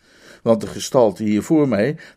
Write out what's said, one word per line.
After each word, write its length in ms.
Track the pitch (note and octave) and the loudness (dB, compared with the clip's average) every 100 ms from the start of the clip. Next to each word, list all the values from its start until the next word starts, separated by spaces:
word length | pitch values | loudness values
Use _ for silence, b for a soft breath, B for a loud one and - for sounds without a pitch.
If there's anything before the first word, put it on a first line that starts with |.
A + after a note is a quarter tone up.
| B B B B | B B B B
Want 180 | A#2 A2 | -2 0
de 60 | G2+ | -2
gestalte 560 | G2+ - C3+ A2 F2+ | -12 -2 2 2 0
hier 180 | G#2+ G#2 | -2 -2
voor 260 | G2+ D#3+ C#3+ | 0 0 2
mij 300 | G2+ A#2+ D3+ B | 0 -2 -4 B